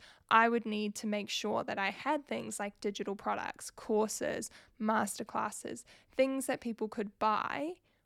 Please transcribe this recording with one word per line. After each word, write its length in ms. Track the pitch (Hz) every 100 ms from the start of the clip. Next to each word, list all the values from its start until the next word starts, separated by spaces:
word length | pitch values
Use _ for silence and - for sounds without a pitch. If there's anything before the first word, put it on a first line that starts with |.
| - - -
I 200 | 226 233
would 160 | 233 220
need 300 | 214 208 208
to 120 | 214
make 220 | 208 208
sure 340 | - 214 226
that 160 | - -
I 120 | 196
had 360 | 190 269 302 -
things 320 | 226 226 214
like 220 | 202 -
digital 340 | 208 202 196 196
products, 560 | 214 202 - - -
courses, 800 | - - 214 214 - - - - - - -
masterclasses, 1040 | 214 226 202 - 214 226 214 - - 240 - - _ -
things 300 | 262 269 262
that 120 | 254
people 300 | 240 220 220
could 280 | - 208 -
buy 560 | 214 208 - - 302 370 _ _